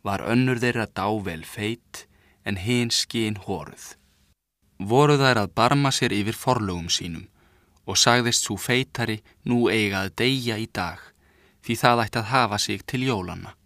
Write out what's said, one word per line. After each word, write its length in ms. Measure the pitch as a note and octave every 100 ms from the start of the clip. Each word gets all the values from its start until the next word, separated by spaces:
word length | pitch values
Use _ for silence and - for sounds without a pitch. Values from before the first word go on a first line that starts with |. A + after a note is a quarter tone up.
| G2+
Var 160 | G2
önnur 380 | - A#2+ B2+ A#2+
þeirra 240 | B2 A#2 G#2+
dável 600 | - G2 G#2+ F#2+ E2 D#2+
feit, 580 | - G#2+ A#2 _ - - _ _ _ G2+
en 140 | G2
hin 300 | G2+ B2 A#2
skin 460 | - - A#2 G#2+ G#2 -
horuð. 480 | F2+ D2 - - - _ _ _ _ _ _ _ _
Voru 380 | G2 B2 D3 C#3+
þær 240 | C3+ A#2
að 140 | G2 -
barma 340 | A#2 C#3+ C#3 -
sér 160 | B2
yfir 240 | G2+ G2+ A2
forlögum 560 | - B2+ G2+ F2+ E2+
sínum, 380 | - F2+ E2 G2 _ _ _ _ _ -
og 100 | G2
sagðist 500 | - A#2+ A#2+ - -
sú 100 | G2+
feitari 640 | - B2+ C3 - A2 G#2+ _ _ -
nú 240 | A#2+ A2+
eiga 340 | A2 G#2 G2
að 120 | F#2+ -
deyja 380 | B2 C3+ A#2+ A2
í 100 | A2
dag, 320 | - F2 E2+ - _ _ _ _ _
því 120 | - A2+
það 220 | B2+ A#2+
ætti 160 | A2 B2
að 120 | G#2
hafa 240 | C3 A2+ G#2
sig 240 | - G2+
til 220 | - B2+ C3
jólanna. 500 | A2 F2+ F2 F#2+ -